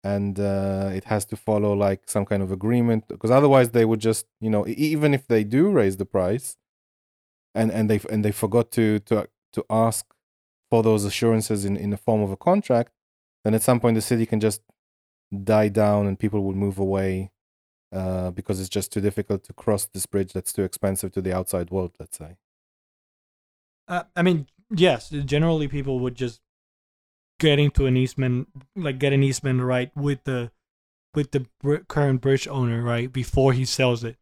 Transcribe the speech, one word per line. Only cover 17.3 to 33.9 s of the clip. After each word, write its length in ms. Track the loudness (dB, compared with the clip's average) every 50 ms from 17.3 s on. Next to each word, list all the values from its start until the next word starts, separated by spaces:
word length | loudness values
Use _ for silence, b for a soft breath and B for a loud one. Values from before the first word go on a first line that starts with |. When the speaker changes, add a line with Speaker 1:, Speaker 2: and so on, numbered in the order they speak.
| _ _ _ _ _ _ _ _ _ _ _ _
Speaker 1:
uh, 380 | -8 -6 -4 -4 -4 -4 -4 -6
because 300 | -8 -8 -6 -6 -6 -6
it's 80 | -6 -4
just 240 | -4 -6 -6 -4
too 80 | -4 -2
difficult 420 | -2 -2 -2 -2 -4 _ -4 -6
to 100 | _ -14
cross 340 | -20 -6 -2 -2 0 0 -2
this 200 | -8 _ -10 -10
bridge 260 | -4 -2 -4 -4 -2
that's 200 | -6 -8 -8 -6
too 100 | -4 -4
expensive 480 | -4 -4 -4 -4 -4 -4 -4 -4 -6 -6
to 100 | _ -6
the 120 | -4 -2 -4
outside 360 | -4 -4 -4 -4 -6 -4 -4
world, 200 | -4 -6 -6 -6 _ _
let's 180 | -16 _ -16
say. 200 | -16 -16 -18 -20 _ _ _ _ _ _ _ _ _ _ _ _ _ _ _ _ _ _ _ _ _ _ _ _ _ _ _ _ _ _ -8
Speaker 2:
Uh, 160 | -8 -8 -8 _ _
I 80 | 2
mean, 240 | 2 2 2 2 -2 _ _ _ _ _
yes, 380 | 0 4 4 4 4 2 -4 -8
generally 580 | -8 -8 -4 0 0 2 2 2 2 0 -2
people 320 | -4 -4 -6 -4 -4 -4 -2
would 160 | -4 -4 -4
just 260 | -4 -6 -8 -8 _ _ _ _ _ _ _ _ _ _ _ _ _ _ _ _ _ _ _ _ _
get 180 | 2 4 4 4
into 280 | 4 4 4 2 2
an 100 | 4 2
easement, 520 | 2 2 0 -2 -2 -2 -2 -2 -2 -4 _ _ -20 -20 _ _
like, 220 | -6 -6 -6 -4 0
get 120 | 0 2
an 120 | 4 4 2
easement 380 | 2 0 -2 -2 -2 -2 0
right 280 | 0 0 -2 -2 -2 -4 _
with 260 | -4 -2 -2 -4 -4
the, 300 | _ -6 -6 -4 -6 -8 _ _ _ _ _ _ _ _ _ _ _ _ -4
with 180 | -4 -4 -2
the 140 | -2 -4 -4 _ _ _
br-, 160 | -2 -2 -2 -2 -4 _
current 320 | -2 0 2 2 0 0
bridge 260 | 2 2 0 2 0
owner, 340 | -4 -4 -2 -2 0 -2 -2
right, 300 | -2 -2 -2 -2 -4 -4
before 400 | -4 -6 -6 0 2 4 4 4
he 120 | 4 2 0
sells 400 | -2 0 2 2 2